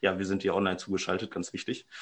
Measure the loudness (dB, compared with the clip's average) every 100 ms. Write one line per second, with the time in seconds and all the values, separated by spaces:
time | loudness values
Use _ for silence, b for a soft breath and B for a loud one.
0 | 0 2 0 2 2 4 2 0 0 0
1 | 0 0 -2 -4 -4 -6 -6 -6 -8 B